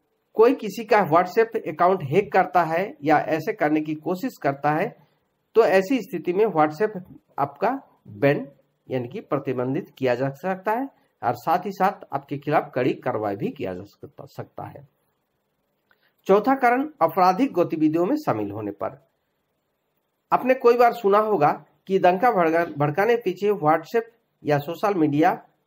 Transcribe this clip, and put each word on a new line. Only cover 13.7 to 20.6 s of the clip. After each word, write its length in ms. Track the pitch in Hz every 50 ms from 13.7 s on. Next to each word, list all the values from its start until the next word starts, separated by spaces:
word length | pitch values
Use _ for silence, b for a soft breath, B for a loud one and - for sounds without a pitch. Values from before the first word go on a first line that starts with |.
| 92
जा 100 | 90 95
सकता, 420 | - _ - - 147 _ - -
सकता 380 | - - - 113 _ - - 98
है। 240 | 101 - - 139 _ _ _ _ _ _ _ _ _ _ _ _ _ _ _ _ _ _ _ _ _ _ _ _ _ _ _ -
चौथा 280 | - 196 208 208 262 269
कारण 340 | 269 254 240 240 262 285 311 - -
आपराधिक 520 | 165 165 - 196 180 185 180 185 269 285 180
गतिविधियों 520 | 175 170 143 170 156 156 156 151 170 175
में 100 | 202 294
शामिल 360 | 302 - - 117 107 107 98
होने 200 | 98 110 107 101
पर। 360 | - - 95 98 139 - _ _ _ _ _ _ _ _ _ _ _ _ _ _ _ _ _ _ _ _ _ _ _ _ _ -
आपने 220 | - 240 240 247 262
कई 240 | 262